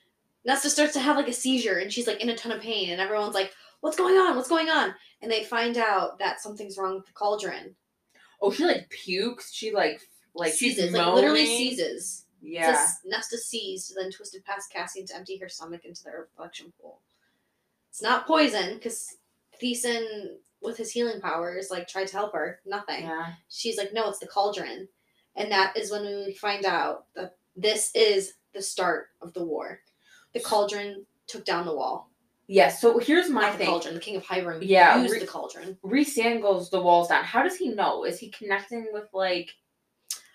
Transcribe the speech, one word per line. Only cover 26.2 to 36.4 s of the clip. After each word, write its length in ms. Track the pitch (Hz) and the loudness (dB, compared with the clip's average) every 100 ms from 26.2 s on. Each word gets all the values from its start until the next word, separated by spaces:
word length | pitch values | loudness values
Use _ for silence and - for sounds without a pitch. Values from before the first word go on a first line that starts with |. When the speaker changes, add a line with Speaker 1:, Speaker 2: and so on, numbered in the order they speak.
Speaker 1:
we 80 | 196 | -8
find 300 | 196 208 202 | -6 -4 -2
out 480 | 190 170 147 - - | 0 0 0 -4 -10
that 220 | - 180 - _ 185 | -12 -12 -14 _ -2
this 340 | 214 220 - | 0 2 0
is 400 | 220 220 196 196 - _ | 4 6 4 0 -6 _
the 100 | 196 | -10
start 480 | 196 - 180 156 - _ | -6 -2 0 -2 -6 _
of 120 | 170 | -14
the 100 | 180 | -8
war. 380 | 170 139 - 190 _ _ _ - _ | -6 -4 -6 -12 _ _ _ -20 _
The 80 | 240 | -8
cauldron 680 | 240 - 202 202 202 196 - _ - | 0 2 2 0 -8 -12 -16 _ -16
took 180 | 214 | -8
down 220 | 190 175 175 | -2 -2 -2
the 80 | |
wall. 340 | 147 131 - - _ _ _ - | -2 -2 -4 -10 _ _ _ 2
Speaker 2:
Yes, 340 | 196 - 190 | 6 6 6
so 180 | 233 233 | 4 6
here's 300 | 233 330 359 | 6 4 4
my 140 | 247 | 2
Speaker 1:
Not 100 | 262 | 0
the 60 | - | 0
Speaker 2:
thing. 80 | 190 | 0
Speaker 1:
cauldron. 280 | 175 160 | 0 -2
The 60 | 165 | -8
King 160 | 208 196 | -8 -8
of 80 | |
High 180 | - 185 | -4 -4
Rhyme 200 | 175 160 | -4 -2
Speaker 2:
Yeah, 380 | 190 190 165 - | 6 10 10 8
Speaker 1:
used 100 | - | 4
Speaker 2:
Re- 40 | 226 | 0
Speaker 1:
the 60 | 185 | -4
cauldron. 500 | 160 147 - 180 185 | -8 -10 -10 -14 -12
Speaker 2:
Rhysand 580 | 190 254 294 - 226 233 | 0 2 2 2 2 2